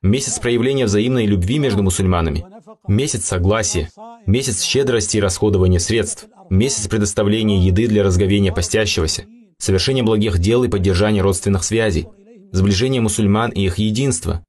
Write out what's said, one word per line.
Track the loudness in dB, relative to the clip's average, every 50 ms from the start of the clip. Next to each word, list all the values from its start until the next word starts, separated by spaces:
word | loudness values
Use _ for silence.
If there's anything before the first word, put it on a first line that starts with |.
месяц | 2 2 0 0 -2 -4 -6
проявления | -4 -2 0 0 2 0 0 0 0 0
взаимной | 0 2 0 0 0 0 0 2
любви | 2 0 0 0 0 0
между | 0 0 0 0 0
мусульманами, | 0 0 0 0 0 0 0 0 0 -2 -2 -4 -8 -10 -18 -20 _ -20 -20 _ _
месяц | -2 0 0 0 -2 -4 -6 -6
согласия, | -4 -4 -2 0 0 0 0 -2 -2 -4 -4 -6 -6 _ -18 -20 -20 -20 -10 -2
месяц | 0 0 0 0 -4 -6 -4
щедрости | -4 -2 0 0 0 2 0 0 -2 0 -2
и | 0
расходования | 0 0 -2 0 0 0 2 2 4 4 2 2
средств, | 0 0 -2 -2 -2 -2 -6 -12 -16 -20 _ _ -8 0
месяц | 2 2 2 2 0 -4 -4
предоставления | -4 -2 -2 -2 -2 0 0 0 0 0 0 0 0 2 2
еды | 2 2 2 2 2
для | 2 2 2 2
разговения | 2 2 2 2 2 2 2 2 2
постящегося, | 0 -2 -4 -2 0 0 0 0 -2 -2 -2 -2 -4 -6 -10 -14 -20 -20 -20 _ _
совершения | _ -2 0 0 0 0 0 0 0 2
благих | 2 2 2 2 0 0 0
дел | 2 2 2 2 2
и |
поддержания | 0 0 0 0 2 2 2 2 2 2 2
родственных | 2 2 0 0 0 0 -2 0 -2
связей, | -2 -2 0 0 0 0 -2 -4 -6 -14 -20 -20 -20 -20 -20 -20 -6
сближения | -2 0 2 2 2 2 0 0 0 0
мусульман | 0 -2 0 0 2 2 2 2 0 -2
и | -2 -2
их | -2 -2 -2
единства | -2 -2 -2 -2 -2 -2 -2 -2 -4 -4 -6 -6 -6 -8